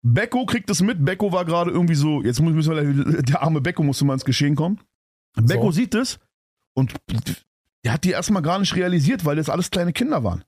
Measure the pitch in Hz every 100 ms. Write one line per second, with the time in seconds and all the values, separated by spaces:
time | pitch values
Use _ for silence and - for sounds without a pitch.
0 | 120 117 233 247 254 233 - 196 190 196
1 | 143 185 208 180 175 170 170 - 175 156
2 | 151 147 113 120 165 160 156 156 147 139
3 | - - 127 143 147 156 139 180 147 135
4 | 143 131 135 127 143 143 160 214 _ _
5 | _ _ _ - 113 196 214 165 247 214
6 | 254 - _ _ _ _ _ - 131 -
7 | - 113 - - _ _ _ _ 117 139
8 | 180 - 175 202 151 185 196 - 180 175
9 | 143 247 160 147 151 170 175 190 175 -
10 | 254 285 110 87